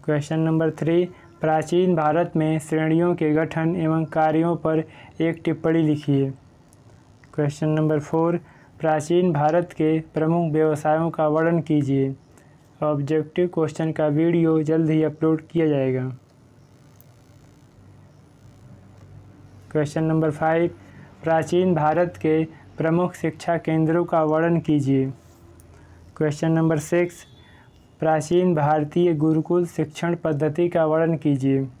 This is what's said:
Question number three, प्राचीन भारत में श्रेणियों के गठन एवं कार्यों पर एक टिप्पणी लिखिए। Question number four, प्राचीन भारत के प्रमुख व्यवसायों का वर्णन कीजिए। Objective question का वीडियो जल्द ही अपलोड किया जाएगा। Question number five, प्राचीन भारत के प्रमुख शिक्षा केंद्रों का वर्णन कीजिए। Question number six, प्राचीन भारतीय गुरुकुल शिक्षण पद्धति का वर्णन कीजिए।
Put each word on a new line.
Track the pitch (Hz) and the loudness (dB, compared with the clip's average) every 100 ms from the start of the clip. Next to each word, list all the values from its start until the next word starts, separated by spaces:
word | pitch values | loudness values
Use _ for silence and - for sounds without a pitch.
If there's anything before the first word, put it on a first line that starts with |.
Question | - 151 147 160 | -2 -2 -2 -2
number | 160 160 160 | 0 0 0
three, | 156 156 170 180 - - - | -2 0 0 0 -8 -20 -4
प्राचीन | 156 156 151 175 185 165 | 0 0 0 2 2 2
भारत | 151 156 175 160 | 2 0 0 0
में | 156 160 | 0 -2
श्रेणियों | - 156 160 160 175 | -2 -2 2 2 2
के | 175 156 | 0 0
गठन | 151 160 165 160 180 | 0 0 -2 -2 -2
एवं | 160 160 | 0 0
कार्यों | 151 160 156 156 170 165 | -2 0 2 2 0 0
पर | 160 160 156 - - - | 0 -2 -4 -16 -20 -4
एक | 165 165 | -4 -2
टिप्पणी | - 156 165 165 | -6 -4 0 0
लिखिए। | 156 147 143 139 135 131 - - - - - - - - - | 2 0 0 0 -2 -6 -20 -20 -20 -20 -20 -20 -20 -20 -12
Question | - 147 143 156 | -4 -4 -2 -2
number | 156 156 156 | 0 0 -2
four, | 147 165 165 170 - - - - | -2 -2 0 -2 -8 -20 -20 -4
प्राचीन | 160 156 147 175 180 | -2 -2 0 2 2
भारत | 147 151 170 175 | 2 2 0 -2
के | - 156 156 156 | -2 0 0 -2
प्रमुख | - 156 170 165 | -2 0 0 0
व्यवसायों | 156 156 147 156 156 165 | 0 0 0 0 0 0
का | 147 151 | 0 0
वर्णन | 156 165 170 | 2 2 0
कीजिए। | - 151 131 135 135 135 _ - - - _ - | 0 0 2 0 -2 -6 _ -20 -20 -20 _ -6
Objective | 151 147 143 156 156 - 180 | -2 -2 0 -2 -2 -2 -2
question | 170 156 - 160 | 0 -4 -2 -4
का | 156 151 | 0 0
वीडियो | 147 165 170 160 160 | 2 2 2 2 2
जल्द | 151 160 160 | 2 0 2
ही | 156 | 2
अपलोड | 156 151 160 156 - | 0 0 0 0 -2
किया | 170 156 | 0 2
जाएगा। | 139 131 131 131 127 _ _ - - - - - - - - - - - - - - - - - - - - - - - - - - - - - - - - - | 2 0 -2 -4 -10 _ _ -20 -20 -20 -20 -20 -20 -20 -20 -20 -20 -20 -20 -20 -20 -20 -20 -20 -20 -20 -20 -20 -20 -20 -20 -20 -20 -20 -20 -20 -20 -20 -20 -6
Question | 156 147 160 | -4 -2 -2
number | 160 160 160 | -2 0 0
five, | 151 160 165 175 - - - - - | 0 0 0 -2 -4 -20 -20 -20 -10
प्राचीन | 165 160 156 175 185 | -2 -2 0 0 2
भारत | 165 151 156 175 - | 2 2 0 -2 -2
के | 160 160 160 - - - | 0 0 -2 -8 -20 -4
प्रमुख | 160 170 175 | 0 0 -2
शिक्षा | - 165 156 - 165 | -4 -6 -6 -4 -2
केंद्रों | 160 160 160 165 | 0 0 2 0
का | 170 170 | 0 0
वर्णन | 156 156 170 170 | 2 2 2 0
कीजिए। | - 147 131 135 135 135 - - - - - - - - - - | 0 0 2 0 0 -6 -20 -20 -20 -20 -20 -20 -20 -20 -20 -4
Question | 156 143 165 | -4 0 0
number | 165 160 156 | 2 2 0
six, | 147 175 175 - - - - - - - - - | 0 -2 -2 -6 -20 -20 -20 -20 -20 -20 -20 -4
प्राचीन | 160 156 151 175 180 | 0 0 2 2 2
भारतीय | 160 147 156 147 175 175 | 2 2 0 0 0 2
गुरुकुल | 156 156 156 156 175 170 | 2 2 0 2 0 0
शिक्षण | - 151 - 170 170 | -4 -6 -4 -4 -2
पद्धति | 160 147 151 147 175 | -2 -2 -2 0 0
का | 175 156 | 2 2
वर्णन | 160 165 160 | 2 2 0
कीजिए। | 151 139 135 135 135 - | 0 0 2 0 -2 -10